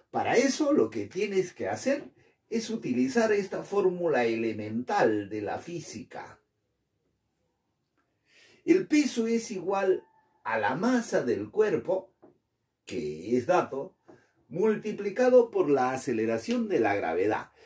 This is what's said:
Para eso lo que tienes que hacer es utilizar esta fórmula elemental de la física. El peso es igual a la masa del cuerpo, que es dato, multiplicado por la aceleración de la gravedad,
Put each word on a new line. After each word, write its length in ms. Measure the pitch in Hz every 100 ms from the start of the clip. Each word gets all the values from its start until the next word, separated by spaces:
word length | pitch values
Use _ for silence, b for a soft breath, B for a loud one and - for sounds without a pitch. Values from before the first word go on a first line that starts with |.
| b
Para 260 | 117 113 180
eso 360 | 269 - 311
lo 180 | - 110
que 160 | 113 101
tienes 460 | 180 208 190 185
que 160 | - 190
hacer 420 | - 254 294 - b b b _
es 180 | 226 226
utilizar 600 | 226 160 247 262 240 220
esta 320 | 202 196 -
fórmula 640 | - 202 185 175 170 131
elemental 1040 | 117 113 113 104 107 110 - - 127 107 104
de 120 | 107
la 200 | 98 90
física. 800 | - 170 - - - - - - _ _ _ _ _ _ _ _ _ _ _ _ _ _ _ _ _ _ b b b b
El 240 | - - -
peso 400 | 302 269 240 226
es 240 | 233 -
igual 500 | 185 165 196 190 - - _ _ _
a 160 | 110 113
la 160 | 104
masa 480 | 156 226 254 226 175
del 300 | 131 98 107
cuerpo, 600 | 202 214 - - 185 - _ - _ _ _ _ _
que 520 | - 90 76 78 98 123
es 100 | -
dato, 500 | 180 - 135 139 - b b b b _
multiplicado 1040 | 165 220 208 214 196 202 196 254 247 233
por 180 | 196 147
la 220 | 135 127
aceleración 760 | 131 139 113 113 113 - 247 220
de 120 | 160
la 160 | 104 101
gravedad, 560 | 82 85 101 - - b